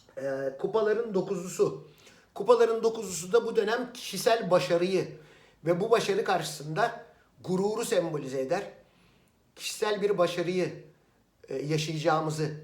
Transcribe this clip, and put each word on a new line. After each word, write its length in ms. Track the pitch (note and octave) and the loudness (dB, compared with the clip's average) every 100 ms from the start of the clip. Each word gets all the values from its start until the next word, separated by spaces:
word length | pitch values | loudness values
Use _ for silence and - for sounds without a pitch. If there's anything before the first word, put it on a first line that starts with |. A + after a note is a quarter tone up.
| _ - | _ -8
Ee, 380 | C3+ C3+ C3+ C3 | -4 -2 -4 -4
kupaların 540 | - A3 G#3+ G#3+ A#3 | 0 2 2 0 0
dokuzlusu. 760 | F#3+ D#3 F#3 F3+ - F3+ - - - - - _ | -2 -2 -4 -6 0 0 0 -14 -20 -20 -20 _
Kupaların 480 | - G3+ A#3+ A3+ A3+ | -6 4 6 6 4
dokuzlusu 500 | A3+ A3 G3 F3+ F3+ | 0 -2 -8 -8 0
da 140 | A#3 A3+ | 0 2
bu 100 | F#3 | 0
dönem 360 | G3+ B3 B3+ | 0 -2 -4
kişisel 580 | - - F#3 A#3+ A3+ F#3 | -10 -10 -2 2 2 4
başarıyı 580 | F3 - E3+ F3+ F#3 - - - - - _ | 2 4 2 2 0 -2 -8 -20 -20 -20 _
ve 160 | D#3 F3 | 0 0
bu 100 | A3 | 4
başarı 340 | A3+ - G3 | 2 2 0
karşısında 800 | - F3+ D3+ - D3+ D#3+ A#3 - - _ _ _ | 2 0 -2 -8 -6 -2 -2 -2 -16 _ _ _
gururu 400 | A#2+ F#3 G3+ G#3+ | -4 -2 0 -2
sembolize 560 | A#3 G3 E3 D3 C3 C3+ | 0 0 0 -4 -6 -4
eder. 220 | C3 F3+ G3+ - _ _ _ _ _ _ _ - | -2 -2 -4 -14 _ _ _ _ _ _ _ -12
Kişisel 460 | - - G#3+ G#3 | -10 -2 0 2
bir 160 | G3+ F3+ | 2 4
başarıyı, 680 | F3 F#3 E3 F#3 D#3+ - - _ _ _ _ _ - | 2 2 -2 0 -2 -4 -18 _ _ _ _ _ -10
e, 80 | C3+ | -6
yaşayacağımızı, 960 | D3 D#3 D#3+ D#3 E3 D#3 D#3+ D3+ D3+ - | -2 -2 -2 0 2 2 0 -2 -4 -6